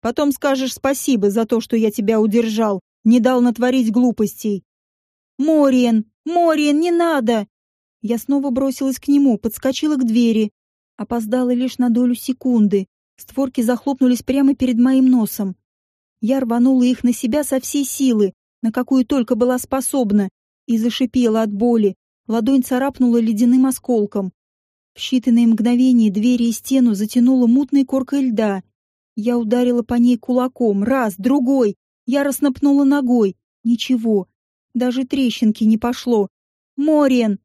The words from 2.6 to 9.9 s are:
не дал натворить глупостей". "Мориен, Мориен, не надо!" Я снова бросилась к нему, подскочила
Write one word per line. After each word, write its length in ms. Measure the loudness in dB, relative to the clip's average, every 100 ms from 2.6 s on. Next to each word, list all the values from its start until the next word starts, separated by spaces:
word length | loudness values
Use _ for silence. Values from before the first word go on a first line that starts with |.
| -2 -4 _ _
не 160 | 2 4
дал 220 | 4 2
натворить 500 | 0 0 0 0 0
глупостей". 720 | 2 0 0 -4 -4 -6 -6 _ _ _ _ _ _ _ -4
"Мориен, 680 | 0 2 4 2 2 0 -2 _ -4
Мориен, 540 | 0 2 2 0 0
не 120 | 0
надо!" 560 | 0 0 0 0 -2 -4 _ _ _ _ _
Я 160 | -6 -6
снова 320 | -2 -2 -2
бросилась 500 | -2 -2 -2 -4 -4
к 80 | 0
нему, 300 | 2 2 0
подскочила 580 | -4 -4 -4 -2 -2